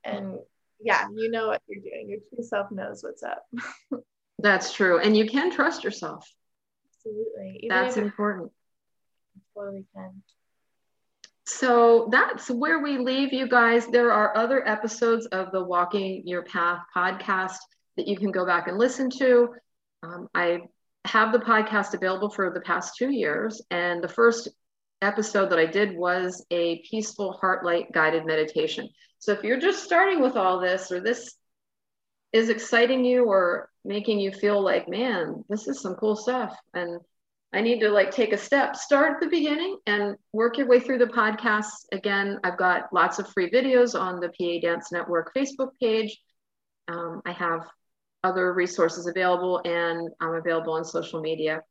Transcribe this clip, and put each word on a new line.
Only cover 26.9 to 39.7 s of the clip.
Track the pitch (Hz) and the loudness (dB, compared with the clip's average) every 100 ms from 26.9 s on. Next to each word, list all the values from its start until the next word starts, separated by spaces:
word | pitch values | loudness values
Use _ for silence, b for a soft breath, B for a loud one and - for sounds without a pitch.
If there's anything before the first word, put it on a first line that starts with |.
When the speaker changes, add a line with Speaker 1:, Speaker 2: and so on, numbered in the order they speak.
| 220 214 - 190 | -6 -6 -6 -8
Speaker 2:
heart | 185 185 185 | -2 -2 0
light | 175 170 - | 0 -2 0
guided | 170 156 165 160 | 0 2 2 0
meditation. | 156 156 160 160 - - b b _ | 0 0 0 -2 -4 -10 b b _
So | - | -4
if | 202 | -2
you're | 262 277 | 0 0
just | 349 370 | 0 -2
starting | - 349 392 349 | 0 4 4 2
with | 254 240 | 2 2
all | 185 180 | 0 2
this, | 185 185 - | 0 -2 -4
or | 180 | -4
this | 208 240 - _ _ _ _ _ _ _ _ _ _ | -2 -4 -8 _ _ _ _ _ _ _ _ _ _
is | 226 226 | 2 2
exciting | 220 - 233 240 262 247 | -2 2 4 4 4 4
you | 247 | 4
or | 233 190 180 175 - _ 196 | 4 4 4 -2 -6 _ -6
making | 208 208 208 | -4 0 0
you | 196 | -2
feel | 190 208 202 | 0 2 2
like, | 190 170 - | 2 0 -2
"Man, | 185 254 196 156 - - | -4 -2 -2 -4 -8 -8
this | 214 - | -6 -6
is | 269 | -6
some | 185 175 | -6 -2
cool | 214 214 | -2 0
stuff, | - 254 214 - _ | -2 -2 -4 -10 _
and | 175 175 175 _ _ _ _ _ | -8 -6 -8 _ _ _ _ _
I | 190 | -2
need | 226 233 | 0 2
to, | 214 | 4
like, | 208 190 | 4 4
take | - 220 | 2 0
a | 202 | 0
step," | - 277 - - | 2 2 2 -4
start | - 277 302 | 2 4 4
at | 294 | 2
the | 339 | 0
beginning | 339 294 302 370 | 0 0 -2 -4